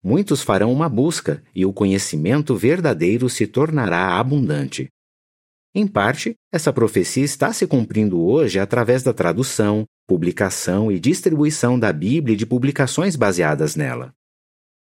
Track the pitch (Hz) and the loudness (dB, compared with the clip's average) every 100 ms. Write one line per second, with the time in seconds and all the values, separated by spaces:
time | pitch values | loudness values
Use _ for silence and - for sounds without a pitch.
0 | 95 151 202 139 - 95 107 131 165 110 | 0 0 0 -2 0 2 2 2 0 0
1 | 151 - - 71 _ 92 95 98 101 98 | 0 -2 -4 -6 _ -2 -2 0 0 0
2 | - 78 82 143 147 110 110 175 160 90 | -2 -4 0 0 0 0 2 2 0 0
3 | 87 117 127 - 104 - 156 151 107 87 | 0 0 -2 -2 -2 0 0 0 0 0
4 | 95 90 127 143 104 73 65 - 65 _ | 0 0 0 0 0 -2 -4 -8 -12 _
5 | _ _ _ _ _ _ _ 190 208 147 | _ _ _ _ _ _ _ -2 0 2
6 | 101 135 220 - _ 170 151 131 113 - | 0 0 -6 -8 _ -2 0 2 2 2
7 | 85 - 139 - 143 226 185 127 110 107 | 0 0 -2 0 -2 0 0 0 0 0
8 | 107 87 85 139 131 95 95 120 113 127 | 0 2 2 2 2 0 0 0 2 2
9 | 127 113 85 87 131 - 104 107 110 _ | 0 0 0 0 -2 0 0 0 -4 _
10 | - 90 87 - 98 - - 95 110 98 | -2 0 0 0 -2 -2 -2 0 0 0
11 | 104 185 190 156 151 151 120 127 110 78 | 0 0 0 2 0 0 0 2 0 0
12 | 92 156 135 107 113 127 135 135 131 - | -2 0 0 0 0 0 0 0 -2 0
13 | 190 156 208 180 160 151 156 - 69 120 | -2 2 0 2 0 2 -2 -2 -6 -6
14 | 123 _ _ _ _ _ _ _ | -12 _ _ _ _ _ _ _